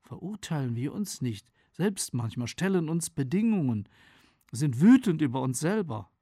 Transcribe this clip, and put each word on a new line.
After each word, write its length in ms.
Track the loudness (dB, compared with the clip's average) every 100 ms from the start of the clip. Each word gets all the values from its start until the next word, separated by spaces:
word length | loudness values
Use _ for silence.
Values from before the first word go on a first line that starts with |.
Verurteilen 720 | -18 -12 -12 -10 -6 -4 -2 -4
wir 180 | -6
uns 280 | -6 -8 -4
nicht, 300 | -6 -6 -12 _ _
selbst 400 | -2 -2 -2 -6
manchmal, 340 | -4 -4 -6 -6
stellen 400 | -2 0 0 0
uns 220 | -2 -4
Bedingungen, 800 | -6 -2 0 2 2 0 -2 -6 _ -20 -20 _ _ -12
sind 280 | -4 -2 6
wütend 420 | 8 8 6 0
über 200 | 0 0
uns 180 | -4 -2
selber. 520 | 0 0 -2 -6 -12 _